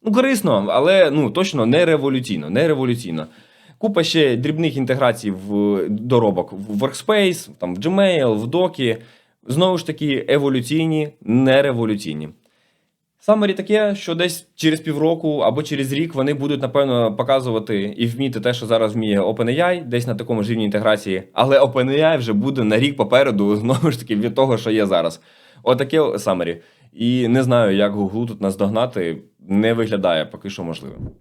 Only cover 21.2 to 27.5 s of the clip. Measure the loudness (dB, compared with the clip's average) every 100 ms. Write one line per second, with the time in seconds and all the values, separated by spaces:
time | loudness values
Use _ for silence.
21.2 | -4 0 4 4 4 2 0 2 2 2
22.2 | 0 0 0 -2 0 2 0 0 2 4
23.2 | 4 2 0 0 0 0 0 -2 -4 -2
24.2 | -2 0 0 0 0 0 2 0 0 -6
25.2 | _ _ _ -6 0 0 0 0 0 -2
26.2 | -2 -2 -4 -6 -12 _ _ -4 -2 0
27.2 | 2 2 4